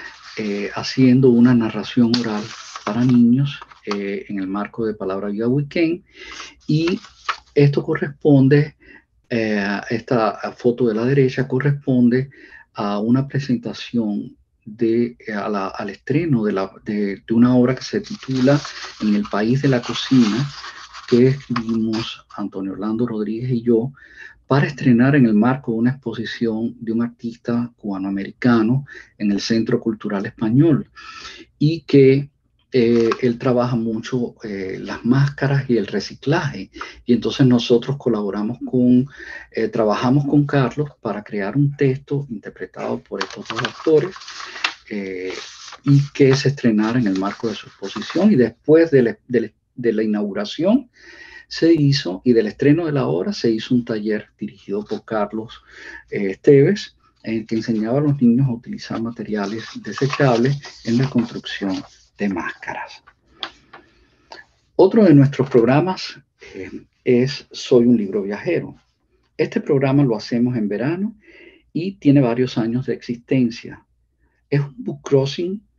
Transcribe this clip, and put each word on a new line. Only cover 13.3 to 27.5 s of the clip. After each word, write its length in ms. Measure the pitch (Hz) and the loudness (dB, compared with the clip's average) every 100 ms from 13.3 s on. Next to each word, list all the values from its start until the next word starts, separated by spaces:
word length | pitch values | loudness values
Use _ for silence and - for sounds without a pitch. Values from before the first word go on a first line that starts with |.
| 139 139 120 110 - - 120 107 101 - - _ _ | -6 -2 -4 -4 -10 -6 -4 -2 -4 -8 -16 _ _
de, 520 | - 107 113 117 120 - - | -18 -4 0 2 0 -4 -10
a 140 | 104 101 | -8 -4
la, 200 | 101 95 | -4 -6
al 220 | - 104 | -8 -10
estreno 540 | 98 - 143 170 120 | -10 -2 -2 0 0
de, 80 | 104 | 0
la, 180 | 95 95 - | -2 -4 -8
de, 380 | - 104 101 95 - | -8 -4 -4 -6 -2
de 80 | |
una 200 | 117 123 127 | 4 4 4
obra 180 | 123 | 2
que 80 | 131 | 0
se 180 | - - | -4 -6
titula 600 | - - - 131 127 143 - - - - | -6 -14 -6 0 2 2 0 -14 -16 -6
En 140 | 107 | -2
el 100 | 104 | 0
País 380 | 101 101 110 135 | -2 -2 0 2
de 60 | 143 | 2
la 140 | 123 | 0
Cocina, 680 | - 113 - 131 110 110 143 - - - - - - | -2 -8 2 4 4 2 -4 -6 -18 -18 -20 -16 0
que 200 | 120 131 | 4 4
escribimos 960 | 139 - 120 113 113 110 110 110 - _ - | 2 -4 -6 -2 -2 -2 -2 -6 -12 _ -10
Antonio 360 | 101 95 95 | -10 -8 -10
Orlando 340 | 95 104 110 120 | -6 -6 -2 -2
Rodríguez 440 | 107 107 113 127 | -2 -4 -4 -4
y 120 | 120 | -2
yo, 300 | 117 113 131 - - - - - - | 2 2 2 -8 -20 -20 -20 -18 0
para 200 | 135 143 | 2 2
estrenar 500 | - 143 117 131 147 | 0 4 6 6 6
en 80 | |
el 100 | 117 | 4
marco 380 | 104 117 139 - | 4 2 0 -2
de 60 | 113 | 0
una 120 | 120 | 0
exposición 840 | 139 117 110 107 - 117 110 117 - | -2 -8 -8 -10 -4 -4 -2 -6 -8
de 140 | 110 | -6
un 100 | 113 | -4
artista 680 | 120 - 117 - - | -4 -6 -12 -10 -4